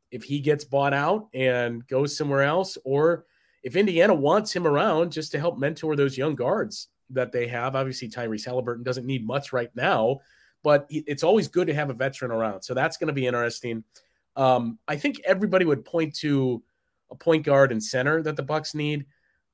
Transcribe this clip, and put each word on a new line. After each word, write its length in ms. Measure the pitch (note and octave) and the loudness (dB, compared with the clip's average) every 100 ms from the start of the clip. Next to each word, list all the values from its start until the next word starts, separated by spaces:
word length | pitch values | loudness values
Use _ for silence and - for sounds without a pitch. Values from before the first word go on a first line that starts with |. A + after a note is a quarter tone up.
| _ | _
if 100 | A#2+ | -14
he 160 | - D3 | -6 -4
gets 260 | C#3+ D3 | 0 0
bought 300 | - C#3 C#3 | 0 0 0
out 340 | C#3 D3+ G#3+ G#3+ | 0 0 -2 -4
and 500 | B2+ C3 B2 A#2+ A#2 B2 | -2 0 0 -2 -6 -4
goes 280 | C3 C#3+ - | -2 -2 -2
somewhere 260 | C#3+ C#3 | -2 2
else, 360 | C#3 E3+ F#3+ - | 2 0 -2 -6
or 400 | C3+ C#3 D#3+ E3+ - _ _ _ | -2 2 2 2 -4 _ _ _
if 100 | - | -4
Indiana 400 | E3+ G#3 E3 G#3 | 0 2 6 4
wants 400 | E3 C#3+ G3+ G#3+ | 6 4 2 2
him 120 | F3+ E3 | 0 2
around 440 | C#3+ G#3 D#3 E3+ | 2 2 2 0
just 220 | D#3 D3+ | -2 -6
to 80 | D3+ | -4
help 180 | E3 A#2 | -2 -2
mentor 380 | C#3+ D#3+ D#3+ D3 | -4 -2 -2 0
those 220 | C#3 C3 | 0 0
young 180 | D3+ C#3 | -2 -2
guards 520 | B2 G#3 F#3+ - - _ - | 0 0 -2 -8 -16 _ -10
that 220 | B2+ A#2+ | -4 -4
they 160 | B2 A#2 | -2 -2
have. 260 | A#2+ B2+ | -2 -2
Obviously, 340 | C3 C3+ B2+ A#2 | -2 -2 -4 -10
Tyrese 360 | B2 A#2 G#2+ | -6 -6 -6
Halliburton 400 | B2 B2+ A#2+ A#2 | -4 -4 -4 -4
doesn't 220 | A#2+ B2+ B2+ | -4 -6 -4
need 200 | C3+ A2 | -4 -2
much 260 | C3+ - | -4 -2
right 180 | B2+ A#2+ | -4 -4
now, 440 | A#2+ D#3+ C#3+ A2+ C#3 _ _ _ _ | -2 0 2 2 0 _ _ _ _
but 220 | D3 C#3+ C#3+ | 2 2 2
he, 160 | D3+ D3 | -8 -6
it's 160 | C#3 | -2
always 240 | D#3+ G#3+ D3+ | 4 4 2
good 220 | F3+ E3+ | 0 0
to 60 | |
have 140 | D3+ C#3+ | 0 -2
a 60 | |
veteran 380 | A#2 C3+ - B2 | -2 -4 -4 -4
around. 300 | A2+ A2 F#2+ | -2 -2 -4
So 120 | - | -6
that's 220 | B2+ D#3 - | -2 -2 -2
gonna 160 | D#3+ | -4
be 160 | C#3+ B2+ | -2 0
interesting. 560 | A#2+ A#2 - B2 A2+ - - _ _ _ | 0 -2 -4 -8 -8 -10 -20 _ _ _
Um, 460 | - C3 B2 A#2 A2+ - | 0 4 4 2 -6 -8
I 80 | D3+ | -4
think 240 | C#4+ A#3 | -2 -2
everybody 400 | - F#3+ G3+ F#3 | 0 0 2 2
would 200 | E3+ C#3+ | 2 0
point 320 | - E3+ D#3+ - | -2 -4 -2 -4
to 460 | D3+ C#3 C3 A#2 - _ _ _ - | 0 0 0 -2 -8 _ _ _ -20
a 40 | |
point 300 | - E3+ D#3+ | -6 2 2
guard 260 | D3+ C#3 C3+ | 4 6 6
and 100 | A2+ | 4
center 380 | G#2+ B2+ C#3 D#3+ | -2 0 2 0
that 100 | D3+ | -2
the 80 | D3 | -4
Bucks 320 | C3+ D#3 D#3 | -4 -4 -4
need. 320 | D3+ D3 D3+ C#3 _ _ _ _ | -4 -4 -4 -6 _ _ _ _